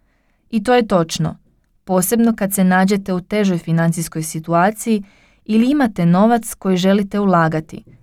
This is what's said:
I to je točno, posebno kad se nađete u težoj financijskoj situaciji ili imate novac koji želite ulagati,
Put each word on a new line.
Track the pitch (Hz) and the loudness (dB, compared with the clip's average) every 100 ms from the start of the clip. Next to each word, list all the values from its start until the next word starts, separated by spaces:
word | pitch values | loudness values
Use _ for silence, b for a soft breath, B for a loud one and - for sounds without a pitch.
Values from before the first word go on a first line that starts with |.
| _ _ _ _ _ | _ _ _ _ _
I | 233 | -4
to | 214 | 0
je | 247 226 | 2 2
točno, | 190 165 - 160 160 _ _ _ _ | 0 0 -4 -6 -6 _ _ _ _
posebno | - 185 185 233 233 226 | -2 -2 0 2 0 0
kad | 196 | -2
se | 196 | 0
nađete | 185 185 190 202 196 | 2 4 2 0 -2
u | 180 | -6
težoj | 180 208 196 175 | -4 -2 0 -2
financijskoj | 170 165 165 165 165 160 | -2 0 0 -2 -6 -8
situaciji | 156 160 160 170 185 220 - 214 202 B B B | -8 -10 -2 0 0 -2 -2 -4 -4 B B B
ili | - 220 240 | -2 0 2
imate | 302 254 - 170 | 2 0 0 2
novac | 175 220 233 226 | 4 2 0 -2
koji | - 196 185 | -8 -2 0
želite | 190 202 196 208 | 2 0 0 -2
ulagati, | 202 170 160 160 156 - - - | 0 2 2 -2 -8 -14 -20 -20